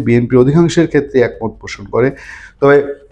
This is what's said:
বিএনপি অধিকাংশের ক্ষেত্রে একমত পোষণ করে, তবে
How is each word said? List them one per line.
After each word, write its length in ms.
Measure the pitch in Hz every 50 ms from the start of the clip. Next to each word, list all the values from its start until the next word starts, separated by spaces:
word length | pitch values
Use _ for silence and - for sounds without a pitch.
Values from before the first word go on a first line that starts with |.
| 123
বিএনপি 280 | 113 120 120 120 113 127 123
অধিকাংশের 440 | 127 135 143 170 170 165 - 175 160 156
ক্ষেত্রে 240 | - 147 139 - - 131 120
একমত 260 | 110 - - 113 107 - -
পোষণ 220 | - 95 - - 101 98 107
করে, 140 | 113 120 135 135 - - - - - - - _ -
তবে 160 | 143 139 143 143 143 143 143 - - -